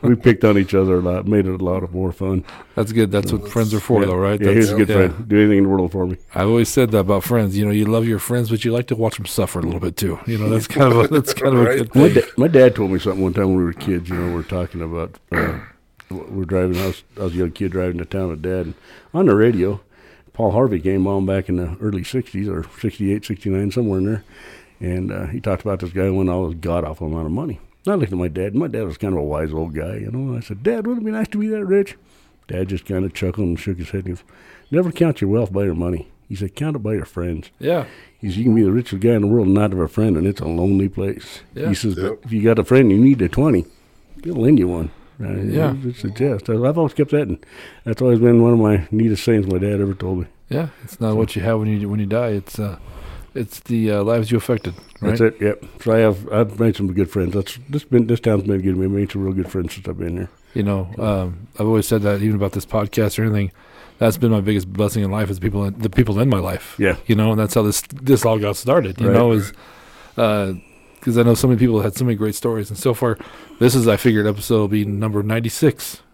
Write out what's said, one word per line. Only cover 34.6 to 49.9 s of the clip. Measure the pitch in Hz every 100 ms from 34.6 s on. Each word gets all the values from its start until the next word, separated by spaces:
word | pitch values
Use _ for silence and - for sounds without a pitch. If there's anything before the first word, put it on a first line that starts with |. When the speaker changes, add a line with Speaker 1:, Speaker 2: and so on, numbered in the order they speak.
| _
Speaker 1:
"Never | 151 180
count | - 170 -
your | 98
wealth | 107 110
by | 92
your | 101
money." | 82 87 87 - - _
He | 95
said, | 98 -
"Count | 151 147
it |
by | 107
your | 107 80
friends." | - 87 80 - _
Speaker 2:
Yeah. | 139 170 123 - - _
Speaker 1:
He | 107
says, | 92
"You |
can | 120 110
be |
the | 101
richest | 107 120 98
guy | 113
in | 117
the | 101
world | 117 95
and | 98
not | 104
have | 92
a | 82
friend, | - 110 82
and | 92
it's | 101
a | 80
lonely | 82 92 98 98
place." | - 98 - - - - -
Speaker 2:
Yeah. | 110
Speaker 1:
He | 98
says, | 113 87
Speaker 3:
Yep. | 95 110
Speaker 1:
"But | 120
if |
you | 110
got | 110 113
a | 92
friend, | 127 123
you | 98
need | 131 135
a | 90
twenty. | - 151 104 - _ _ _ _ -
He'll | 165 160
lend | 117 147
you | 90
one." | 87 80 - - -
Uh, | 101
Speaker 2:
Yeah. | 95 104 147 156 135 127
Speaker 1:
it's | 120
a | 107
test. | 107 139 107 -
I've | 110 127 156
always | 156
kept | - 143
that, | 147 131
and | 85 - - - - -
that's | 110
always | 131 120
been | 120 117
one | 117
of | 117
my | 107 101 78
neatest | 107 113 104
sayings | - 113 95
my | 92
dad | 101 101
ever | 101